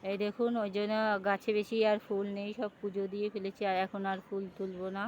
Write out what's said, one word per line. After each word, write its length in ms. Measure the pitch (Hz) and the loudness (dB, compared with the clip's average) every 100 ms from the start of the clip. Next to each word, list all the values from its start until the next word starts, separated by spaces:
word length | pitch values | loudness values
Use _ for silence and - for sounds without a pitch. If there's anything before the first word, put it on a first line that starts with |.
এই 140 | 190 196 | -2 0
দেখুন 340 | 208 208 240 233 | 0 2 2 2
ওই 60 | 208 196 | 0 0
জন্য 180 | 208 214 220 202 196 | 0 2 2 2 2
গাছে 220 | 196 - | 0 2
বেশি 240 | 214 202 226 214 | 0 2 4 4
আর 120 | 208 | 4
ফুল 260 | - 196 202 202 | 2 -2 -2 -4
নেই, 120 | 202 | -6
সব 180 | 214 214 - | -4 -6 -4
পুজো 220 | 202 190 196 | -6 -4 -4
দিয়ে 200 | 202 208 | -2 -2
ফেলেছি, 320 | 208 196 196 202 | -2 -6 -2 0
আর 120 | 185 190 | 2 0
এখন 160 | 202 196 | -2 -2
আর 140 | 190 - | -2 -4
ফুল 160 | 196 196 - | -6 -6 -6
তুলব 240 | 190 180 190 | -6 -4 -6
না। 60 | 196 | -4